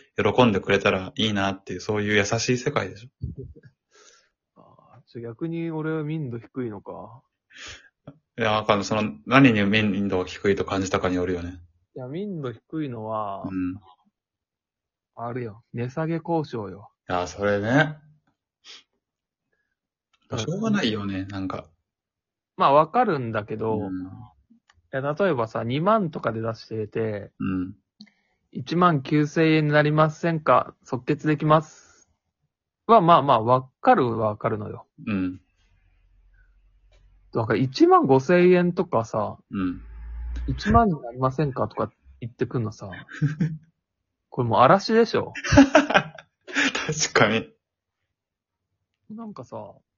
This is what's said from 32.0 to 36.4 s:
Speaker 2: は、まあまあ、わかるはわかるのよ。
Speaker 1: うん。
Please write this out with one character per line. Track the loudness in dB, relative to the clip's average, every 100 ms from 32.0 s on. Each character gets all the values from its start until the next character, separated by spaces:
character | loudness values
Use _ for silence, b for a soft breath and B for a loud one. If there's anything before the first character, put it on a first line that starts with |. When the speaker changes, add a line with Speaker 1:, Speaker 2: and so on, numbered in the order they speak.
| _ _ _ _ _ _ _ _ 4
Speaker 2:
は、 | 6
ま | 8 6
あ |
ま | 6
あ、 | 2
わ | 4 2 0 _
か | 4 4
る | 4 0
は | -2
わ | -2
か | -4
る | -4
の | -8
よ。 | -14 -18 -16 -6
Speaker 1:
う |
ん。 | -4 -4 -6 _ _ _ _ _ _ _ _ _ _